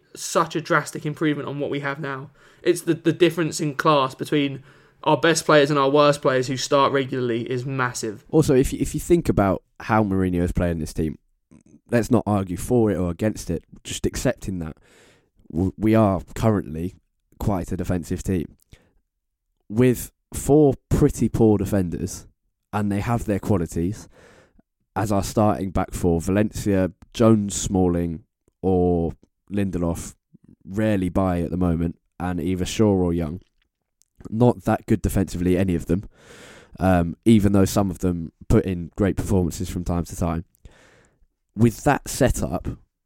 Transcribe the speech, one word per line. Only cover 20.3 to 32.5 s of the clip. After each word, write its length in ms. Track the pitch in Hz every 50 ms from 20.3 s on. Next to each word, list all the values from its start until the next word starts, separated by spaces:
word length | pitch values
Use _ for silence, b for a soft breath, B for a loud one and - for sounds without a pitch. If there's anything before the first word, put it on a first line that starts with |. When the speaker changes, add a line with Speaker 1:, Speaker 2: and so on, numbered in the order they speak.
| -
Speaker 2:
four 400 | - - - 139 156 151 135 123 - _ -
pretty 400 | - - 151 139 - - 113 110
poor 280 | - - 117 110 104 95
defenders, 680 | 95 92 104 98 92 85 80 - 87 87 - - - - _ _ _ _ _ _ _ _
and 180 | - 104 104 101
they 80 | 98 101
have 240 | - 120 117 113 87
their 140 | 107 98 92
qualities, 680 | - - 107 87 82 - - 85 85 95 107 - - b b b b b b b b b b b _ _ _ _ _ _ -
as 160 | 95 110 104
our 120 | 104 98 92
starting 460 | - - 117 104 107 82 65 95 95
back 220 | - 95 90 -
four, 280 | - - - 87 82 82
Valencia, 720 | 80 92 92 104 110 104 - - - 104 98 92 92 82 - _ - _ -
Jones, 400 | - 117 113 113 107 101 101 -
Smalling, 720 | - - - 98 92 92 90 87 87 87 85 80 78 - _ _ _ _ _ _ _
or 500 | - 95 92 90 90 90 87 85 82 78 - - _ _ _ _ _ -
Lindelof, 640 | 95 101 98 95 87 87 87 85 85 92 - - - _ _ _ _ _ _ - - _ _
rarely 440 | - 95 107 110 110 104 95 92 87
buy 320 | 82 98 95 92 87 87
at 100 | 85 -
the 60 | 80
moment, 400 | 90 90 87 82 82 82 85 - _ _ _ _ -
and 220 | 87 90 90 87
either 240 | 73 92